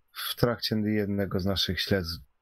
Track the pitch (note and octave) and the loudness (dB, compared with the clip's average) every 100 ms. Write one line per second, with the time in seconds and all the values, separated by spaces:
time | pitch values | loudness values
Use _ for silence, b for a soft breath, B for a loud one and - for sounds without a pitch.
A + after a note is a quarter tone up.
0 | _ - - - A#2+ A2+ - A2 G#2 G#2+ | _ -10 -8 0 2 2 0 0 2 2
1 | G2+ G2+ F#2+ G2+ F#2+ F#2+ - F2+ - G2+ | 2 0 0 0 0 0 0 -2 0 0
2 | E2 D#2+ - _ | 0 -6 -12 _